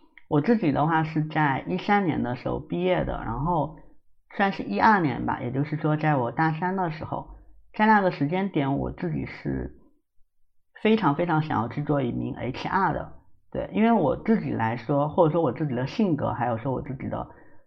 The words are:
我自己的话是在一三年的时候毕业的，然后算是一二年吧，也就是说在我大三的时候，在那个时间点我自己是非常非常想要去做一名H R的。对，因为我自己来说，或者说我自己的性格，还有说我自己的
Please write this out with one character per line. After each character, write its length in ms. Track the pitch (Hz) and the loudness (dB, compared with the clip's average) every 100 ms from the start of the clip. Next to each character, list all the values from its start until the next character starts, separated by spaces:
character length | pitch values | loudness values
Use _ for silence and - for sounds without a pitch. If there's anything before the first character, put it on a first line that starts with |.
| _ - - | _ -18 -2
我 140 | 151 | 2
自 160 | 151 226 | 4 2
己 140 | 160 | 2
的 160 | 135 156 | 2 2
话 160 | 160 | 2
是 200 | 160 160 156 | 0 -2 -2
在 380 | 156 147 131 - | 0 0 0 -4
一 100 | 180 | -4
三 280 | - 202 180 | 0 2 2
年 180 | 123 | 0
的 120 | 120 127 | -2 -4
时 120 | 127 | -4
候 120 | 123 | -6
毕 220 | - 170 | -4 -2
业 220 | 180 170 | 0 0
的， 180 | 131 - 113 | -2 -4 -6
然 140 | 120 | -4
后 380 | 156 170 147 - - - - - _ - | 0 0 -2 -6 -20 -20 -20 -20 _ -2
算 160 | 196 | -2
是 120 | - | -2
一 160 | - 202 | -4 2
二 200 | 220 202 | 4 4
年 240 | 151 120 120 | 2 0 -4
吧， 140 | 107 | -4
也 100 | 123 | -4
就 120 | 135 | -2
是 120 | 147 151 | -2 -2
说 220 | 156 151 | 0 2
在 180 | 156 143 | 2 2
我 160 | 117 | 0
大 220 | 117 160 | 0 0
三 220 | 160 180 190 | 0 -2 -2
的 140 | 175 | -4
时 120 | 156 | -6
候， 320 | 104 - - - - - - | -8 -8 -10 -16 -20 -20 -8
在 120 | - 214 | 2 6
那 160 | 214 | 6
个 100 | 185 | 4
时 160 | - 143 | 2 0
间 220 | 185 196 | 0 0
点 280 | 165 139 139 | 0 0 0
我 140 | 123 | -2
自 200 | - 180 | -4 -4
己 140 | 147 123 | -4 -6
是 520 | - 71 67 62 - - _ _ - - _ _ _ _ - | -8 -4 -4 -6 -10 -20 _ _ -20 -20 _ _ _ _ -2
非 140 | 214 220 | 2 4
常 200 | 165 151 | 4 2
非 100 | 175 | 2
常 160 | 156 | 2
想 200 | 151 113 | 0 -2
要 60 | 120 | -2
去 160 | - | -4
做 180 | 143 143 | -2 0
一 100 | 123 | 0
名 240 | 123 123 - | -2 -4 -6
H 320 | 117 131 - | -6 -6 -2
R 260 | 190 180 | 0 0
的。 200 | - - - - - _ | 0 -6 -14 -20 -20 _
对， 180 | - - | -6 -2
因 100 | 190 | 2
为 80 | 226 | 4
我 240 | 226 139 - | 4 4 2
自 240 | - 214 | 2 2
己 120 | 143 | 0
来 260 | 113 113 120 | -2 -2 -2
说， 320 | - 143 151 | 0 0 2
或 180 | - 160 | 4 4
者 60 | |
说 80 | 165 | 4
我 100 | 147 | 0
自 160 | 160 151 | 0 -2
己 80 | 120 | -2
的 100 | 131 | -2
性 300 | - 202 147 | 0 0 0
格， 160 | 113 | -2
还 160 | 117 120 | -2 -2
有 100 | 113 | -2
说 140 | 139 | -2
我 100 | 123 | -4
自 140 | - 131 | -6 -8
己 140 | 110 | -6
的 180 | 117 - - - - | -6 -8 -14 -20 -20